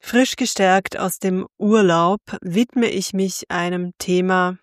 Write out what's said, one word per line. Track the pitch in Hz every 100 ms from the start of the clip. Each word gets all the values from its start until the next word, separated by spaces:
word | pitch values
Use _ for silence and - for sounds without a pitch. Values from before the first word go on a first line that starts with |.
frisch | - 247 262 -
gestärkt | 247 - 190 190 - -
aus | 190 -
dem | 196 185 - _
Urlaub, | 202 220 196 170 170 208 - -
widme | 185 175 240 - 226
ich | - 190
mich | 190 190 - -
einem | 180 175 180 180 -
Thema | - 180 185 185 180 185